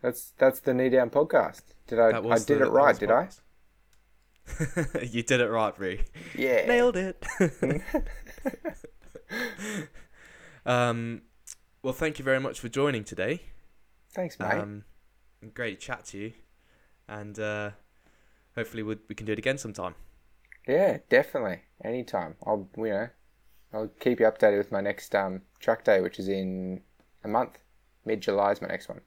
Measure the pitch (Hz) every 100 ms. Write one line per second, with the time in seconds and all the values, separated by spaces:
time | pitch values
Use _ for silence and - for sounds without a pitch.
0 | 127 - - _ 135 131 - 127 131 127
1 | 120 143 160 143 90 - - - - 113
2 | 113 113 104 113 107 143 131 127 143 98
3 | 101 117 185 - _ _ _ _ _ _
4 | _ _ _ _ - - 160 - 147 -
5 | 127 117 113 131 120 113 107 92 95 87
6 | - - - - 131 117 - 240 247 180
7 | 190 180 - - 180 - - 151 - 294
8 | - - - - 269 - 330 - - -
9 | - - _ 220 240 196 208 208 156 -
10 | - - - - - - - 123 120 117
11 | 117 117 _ _ - - _ _ 131 127
12 | 160 147 135 131 135 - 120 135 143 123
13 | 104 95 98 170 - - - _ _ _
14 | _ - 180 - 92 101 101 104 - -
15 | _ _ _ _ 113 - 117 95 - 120
16 | - 98 107 117 - _ _ _ _ _
17 | - 107 104 104 107 104 104 101 _ _
18 | _ _ _ _ _ - 113 113 107 107
19 | _ 104 107 107 127 135 113 101 90 -
20 | - _ _ _ _ - - 147 190 113
21 | _ 127 147 143 107 87 _ _ 107 123
22 | 120 98 82 80 - 107 95 - 113 101
23 | 117 _ _ _ _ _ _ 110 110 _
24 | 127 120 110 - 110 101 101 101 101 101
25 | - 104 95 95 _ _ - 113 - 98
26 | 92 - 95 98 95 92 92 92 _ _
27 | _ _ 107 113 127 - _ _ _ _
28 | - 107 101 101 101 98 90 90 - 95